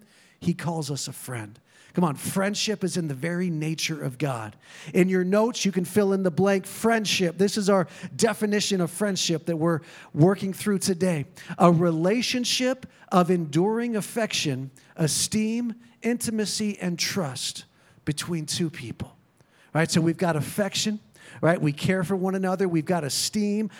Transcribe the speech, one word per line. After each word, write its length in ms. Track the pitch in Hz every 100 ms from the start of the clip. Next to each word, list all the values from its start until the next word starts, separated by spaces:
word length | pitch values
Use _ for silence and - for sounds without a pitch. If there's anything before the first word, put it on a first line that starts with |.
| _ _ _ _
he 140 | 175
calls 360 | 175 156 165 139
us 160 | 135 -
a 60 |
friend. 460 | 123 - 123 107 110 _ _ -
Come 100 | -
on, 120 | 175 131
friendship 680 | - 190 196 208 - 202
is 140 | 180 180
in 100 | 160
the 80 |
very 360 | 131 165 175 185
nature 520 | 156 156 160 - 156
of 140 | 143 123
God. 400 | 147 120 107 - - - -
In 160 | 190 185
your 140 | 185
notes, 420 | 180 208 226 - 190
you 60 |
can 120 | 190
fill 300 | 180 208 196
in 80 | 196
the 80 | 185
blank, 340 | 143 196 196
friendship. 720 | 185 - 226 226 196 - 175 170
This 220 | 196 220
is 100 | 190
our 180 | 196 170 - 180 127
definition 640 | 220 208 214 208 - 190
of 100 | 170
friendship 540 | - 208 185 - 160
that 140 | - 165
we're 220 | 165 160 - - -
working 400 | 151 175 196 196
through 240 | 180 214 196
today. 480 | 196 170 185 160 127 - - 180
A 120 | 175
relationship 1160 | 165 175 160 180 240 - 247 240 - 254 262 - _ -
of 200 | 180 175
enduring 640 | 180 156 147 196 226 240
affection, 760 | 214 - 233 214 - 156 127 135 - _ -
esteem, 800 | 156 - - 214 214 226 240 214 - _
intimacy, 800 | 226 240 240 220 202 - 214 202
and 180 | 180 170
trust 680 | - 196 147 127 - - - _ _ - -
between 400 | 147 - 170 147
two 240 | - 170
people. 440 | - 120 - - - _ _ _ _ _
Right? 160 | 151 165
So 100 | 175
we've 160 | 165 165
got 180 | 175
affection, 640 | 156 113 - 196 - 214 214 - - - -
right? 180 | 156 175
We 140 | 151
care 320 | 143 165 185
for 100 | 175
one 200 | 190 190
another. 340 | 190 185 185 190
We've 160 | 170
got 200 | 151 175
esteem. 680 | 143 - - 214 208 208 220 -